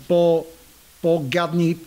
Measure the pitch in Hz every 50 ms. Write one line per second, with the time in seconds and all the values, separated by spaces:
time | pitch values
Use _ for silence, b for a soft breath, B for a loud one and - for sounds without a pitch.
0 | - - 175 175 175 170 165 165 156 - - - - - - _ _ _ _ _
1 | - 170 165 170 147 131 127 175 175 165 160 175 170 165 165 170 -